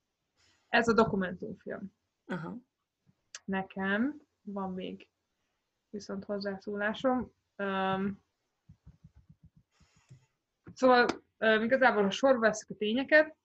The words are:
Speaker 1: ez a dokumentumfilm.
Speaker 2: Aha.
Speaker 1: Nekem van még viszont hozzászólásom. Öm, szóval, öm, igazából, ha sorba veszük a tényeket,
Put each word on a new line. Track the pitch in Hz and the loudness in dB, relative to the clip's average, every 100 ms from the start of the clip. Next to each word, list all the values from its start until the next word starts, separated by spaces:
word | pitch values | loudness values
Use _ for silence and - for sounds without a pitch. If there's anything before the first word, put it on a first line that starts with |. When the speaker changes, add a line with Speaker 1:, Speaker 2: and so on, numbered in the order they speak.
| _ _ _ _ _ _ _ | _ _ _ _ _ _ _
Speaker 1:
ez | 240 233 | 0 2
a | |
dokumentumfilm. | 214 220 196 180 180 220 190 202 196 196 - _ _ - | 4 2 0 -4 -8 -12 -12 -12 -12 -14 -18 _ _ -10
Speaker 2:
Aha. | 175 165 226 - _ _ _ _ _ _ - - | -8 -8 -12 -16 _ _ _ _ _ _ -18 -8
Speaker 1:
Nekem | 190 190 196 190 208 269 302 - _ | -8 -8 -6 -2 -2 -2 -6 -16 _
van | 202 196 190 | -14 -10 -8
még | 185 185 190 - _ _ _ _ _ _ _ _ | -8 -10 -14 -18 _ _ _ _ _ _ _ _
viszont | 208 - 196 196 | -16 -12 -12 -8
hozzászólásom. | 202 202 196 - 202 208 214 269 254 214 _ _ - | -8 -6 -8 -8 -6 -4 -2 0 -2 -4 _ _ -8
Öm, | 196 190 190 190 196 196 _ _ _ _ _ - - - - _ _ _ - _ _ _ _ _ _ 135 _ _ _ _ - | -4 -2 -2 -2 -4 -6 _ _ _ _ _ -20 -20 -20 -20 _ _ _ -20 _ _ _ _ _ _ -20 _ _ _ _ -20
szóval, | - 254 247 240 - - _ | 0 4 6 4 0 -12 _
öm, | 220 214 | 2 2
igazából, | 233 262 247 208 | 2 4 4 4
ha | 196 | 2
sorba | - 269 247 | 2 2 4
veszük | 220 214 - | 2 0 -6
a | 202 | -8
tényeket, | 208 240 269 311 311 - | -4 -2 4 4 4 -2